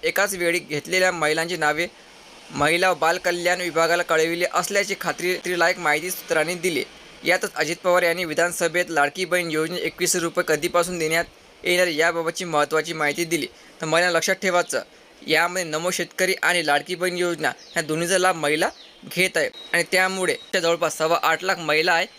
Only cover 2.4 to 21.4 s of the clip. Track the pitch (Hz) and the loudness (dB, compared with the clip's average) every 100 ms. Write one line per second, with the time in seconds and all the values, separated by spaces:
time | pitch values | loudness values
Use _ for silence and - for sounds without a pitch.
2.4 | - 139 147 170 185 160 160 180 180 175 | -10 0 2 4 2 2 2 2 0 0
3.4 | 175 180 180 156 165 170 170 160 165 170 | 0 0 0 0 2 2 2 2 2 0
4.4 | 175 175 175 202 190 190 175 143 175 180 | -2 0 0 0 -2 -4 -6 -4 -4 -4
5.4 | 175 175 170 180 160 151 175 - - 160 | -2 0 2 2 0 0 -2 -8 -2 0
6.4 | 156 180 175 143 - - - - 160 185 | 0 -2 -2 -2 -4 -10 -20 -6 -2 0
7.4 | 196 - 156 175 185 180 175 170 170 156 | 0 -2 -4 -2 2 2 2 0 -2 0
8.4 | 170 170 170 170 175 156 147 175 180 180 | 0 0 -2 0 0 0 0 0 -2 0
9.4 | 170 156 160 175 160 - 175 180 165 180 | 0 -2 -2 -2 -6 -2 -2 0 -2 -2
10.4 | 175 156 165 175 175 180 156 165 170 - | 0 0 0 0 0 -2 -2 -2 -2 -8
11.4 | - - - 180 180 151 165 165 165 165 | -20 -8 0 2 2 2 2 0 -2 -4
12.4 | 180 151 147 156 156 160 147 147 170 165 | 0 0 2 0 -2 -2 -2 0 -2 -2
13.4 | 131 - - - 160 160 180 165 165 185 | -4 -10 -20 -10 0 2 4 2 0 0
14.4 | 190 175 170 127 - - - - - 156 | 0 2 2 -2 -6 -12 -20 -12 0 2
15.4 | 175 180 170 151 175 180 170 - 185 185 | 2 0 -4 -2 -2 -2 -4 -2 0 0
16.4 | 156 175 151 143 147 175 180 175 175 165 | 0 2 2 0 0 -4 -2 0 -2 -2
17.4 | 147 - - 175 156 156 170 185 185 170 | -2 -4 -6 -6 -2 -2 0 2 2 2
18.4 | 147 151 185 - - - - 175 185 165 | 0 0 -2 -4 -18 -20 -8 -2 0 0
19.4 | 139 - - 170 165 185 185 190 180 135 | -2 -4 -4 -2 0 2 2 0 -2 -2
20.4 | - 190 165 170 160 - 160 165 156 160 | -4 -2 0 0 0 0 0 2 2 0